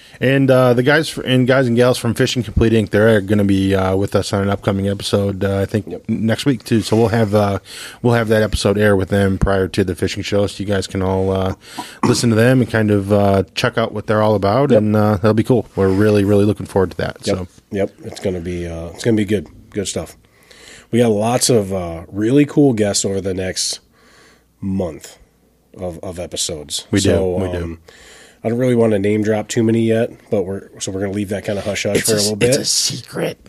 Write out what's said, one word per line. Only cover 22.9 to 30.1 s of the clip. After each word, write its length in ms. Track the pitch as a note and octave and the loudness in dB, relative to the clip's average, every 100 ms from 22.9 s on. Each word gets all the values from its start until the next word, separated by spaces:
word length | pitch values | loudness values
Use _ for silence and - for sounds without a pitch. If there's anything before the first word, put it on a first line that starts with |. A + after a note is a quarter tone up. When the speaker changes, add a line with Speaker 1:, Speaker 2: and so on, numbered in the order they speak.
| G2 G#2 | 0 -2
Speaker 2:
over 160 | G2 | -4
the 120 | F#2+ | -4
next 460 | F#2 F#2 F2 - - _ _ _ _ _ _ _ - | -4 -6 -6 -6 -8 _ _ _ _ _ _ _ -12
month 580 | G2 F#2+ F2 D2 - - _ _ _ _ _ - | -6 -4 -4 -8 -18 -20 _ _ _ _ _ -14
of, 220 | F2+ E2 | -12 -10
of 160 | G2+ F2 | -12 -10
episodes. 640 | E2+ - - D#2+ D2 - - | -10 -8 -8 -10 -10 -12 -2
Speaker 1:
We 80 | G#2 | 0
do. 100 | F#2 | 2
Speaker 2:
So, 280 | F2+ F#2 F2+ | 2 0 -2
Speaker 1:
We 140 | F#2 F2 | -4 -4
do. 60 | |
Speaker 2:
um, 160 | E2+ D#2+ _ - - - - _ | -8 -10 _ -20 -20 -20 -20 _
I 60 | A2 | -4
don't 80 | A#2 | -2
really 160 | B2+ A#2+ | 0 2
wanna 220 | A2+ G#2 | 2 2
name 240 | G2+ G#2+ | 2 0
drop 260 | G#2+ G#2+ G#2+ | 0 -2 -2
too 120 | B2 | 0
many 220 | A2 A2+ | 2 2
yet, 260 | A2+ A2 A#2 | 2 0 -2